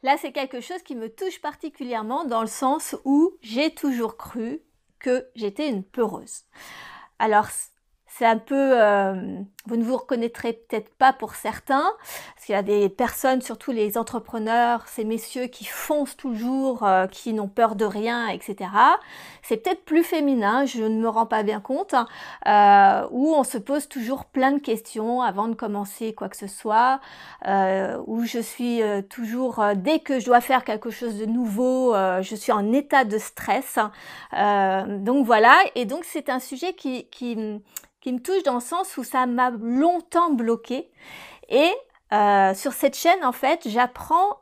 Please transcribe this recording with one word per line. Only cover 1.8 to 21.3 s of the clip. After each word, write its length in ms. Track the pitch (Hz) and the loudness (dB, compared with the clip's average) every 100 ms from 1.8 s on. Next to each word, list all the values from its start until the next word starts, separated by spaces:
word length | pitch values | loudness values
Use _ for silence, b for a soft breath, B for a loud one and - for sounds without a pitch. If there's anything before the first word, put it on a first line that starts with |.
| 247 233 214 262 | -8 -6 -4 -6
dans 160 | 320 226 | -4 -4
le 80 | 226 | -4
sens 480 | - 262 302 - - | -2 -2 -2 -4 -8
où 300 | - 285 339 - | 0 4 2 0
j'ai 320 | 220 226 311 | -8 -2 -2
toujours 440 | 320 294 247 226 - | 0 -4 -2 -4 -6
cru 460 | - 240 226 311 _ _ _ _ | -14 -8 -8 -8 _ _ _ _
que 260 | 269 254 254 | -2 -2 -2
j'étais 340 | - 208 202 302 | -8 -8 -4 -4
une 140 | 208 | -4
peureuse. 600 | 190 - 220 180 - - _ B B B B B B _ | -6 -4 -4 -4 -14 -20 _ B B B B B B _
Alors, 280 | 220 208 214 | 2 2 2
c-, 220 | - - _ _ _ _ | -6 -14 _ _ _ _
c'est 140 | - 226 | 0 2
un 120 | 226 | 2
peu, 340 | 226 277 269 | 0 0 4
euh, 400 | 254 208 202 196 190 190 190 196 - 214 | 6 6 4 2 -2 -8 -10 -12 -16 -6
vous 100 | 233 | -4
ne 80 | |
vous 120 | 226 254 | -2 -4
reconnaîtrez 560 | - 247 233 233 233 | -2 -4 -4 -6 -6
peut-être 400 | 226 _ 220 214 _ | -8 _ -8 -8 _
pas 160 | 262 | 2
pour 220 | 269 214 - | 2 -6 -8
certains, 520 | 208 226 - 269 339 440 B B B | -8 -8 0 2 2 -2 B B B
parce 100 | - | -20
qu'il 100 | - | -2
y 40 | 202 | -2
a 40 | |
des 260 | 190 208 202 | 2 2 2
personnes, 500 | 190 - - 269 262 | 0 -4 0 0 0
surtout 300 | - 226 - | -2 -10 -6
les 260 | 233 208 220 | -2 0 -2
entrepreneurs, 920 | 226 247 - 233 220 233 240 240 - | -4 -6 -8 -6 -2 2 2 0 -4
ces 160 | - | -8
messieurs 420 | 220 226 233 254 247 | -4 -4 -6 -8 -8
qui 180 | - | -10
foncent 520 | - - - 302 277 - | -14 -12 -2 -2 -2 -6
toujours, 680 | 269 226 240 269 269 240 | -8 -4 -2 0 -2 0
euh, 240 | 208 190 190 | 2 4 2
qui 260 | - - | -4 -6
n'ont 160 | 220 202 | -4 -4
peur 280 | 202 226 214 | 0 0 2
de 80 | 214 | -2
rien, 400 | 208 226 240 226 | -2 -4 -2 -4
et 120 | 190 | -6
cetera. 580 | - 196 185 202 262 392 B B B B | -8 -10 -2 6 6 6 B B B B
C'est 160 | - 220 | -6 -4
peut-être 260 | 370 370 | -2 -4
plus 180 | - 320 | 0 2
féminin, 640 | 330 330 285 262 202 240 277 | 2 0 2 2 2 2 0
je 160 | 240 | -2
ne 180 | 220 220 | -2 0
me 80 | 226 | 0
rends 160 | 220 | 0
pas 200 | 226 | 0